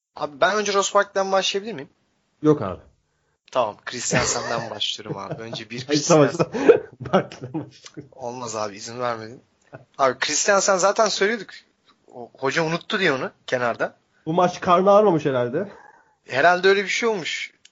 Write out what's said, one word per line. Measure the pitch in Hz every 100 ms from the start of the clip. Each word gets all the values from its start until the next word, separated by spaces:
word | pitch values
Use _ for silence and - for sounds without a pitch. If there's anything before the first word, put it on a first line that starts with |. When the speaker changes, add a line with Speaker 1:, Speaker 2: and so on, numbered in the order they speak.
| _ -
Speaker 1:
Abi | 147 143
ben | 175 208
önce | 202
Ross | 196 190
Barkley'den | 208 202 196 196
başlayabilir | 190 185 196 214
miyim? | 160 139 _ _ _ _ _
Speaker 2:
Yok | 151 147
abi. | 98 85 - _ _ _ _ _ _
Speaker 1:
Tamam. | 131 110 95
Christensen'den | - 123 - 135 120 120 113 117 113
başlıyorum | 107 - - 107 98
abi. | - 113
Önce | 113 120 110
bir | 120
Speaker 2:
<laughs> | 127
Hayır, | 147 147
tamam, | 156 135
Speaker 1:
Christensen. | - -
Speaker 2:
tamam. | 233 277 - - -
<laughs> |
Barkley'den | - 185 - - - 160 131
başlıyorum. | - - - 127
Speaker 1:
Olmaz | - 123 127 120 110
abi, | 107 98
izin | 113 120
vermedin. | 123 113 110 127 _ _ _ - _ -
Abi | 135 123
Christensen | - 151 - 196 196 190
zaten | 190 208 214
söylüyorduk. | - 196 233 180 - _ _ _ _ _
O, | 123 113 -
hoca | 135 143
unuttu | 160 170 - 208
diye | 180
onu | 131 175 - -
kenarda. | 127 120 113 156 - _ _ 156
Speaker 2:
Bu |
maç | 175 180 -
karnı | - 175 190
ağrımamış | 202 214 160
herhalde. | 147 131 123 143 202 - - _ _ _ -
Speaker 1:
Herhalde | 127 165 180 190
öyle | 196
bir | 185
şey | - 233
olmuş. | 208 143 - - _ _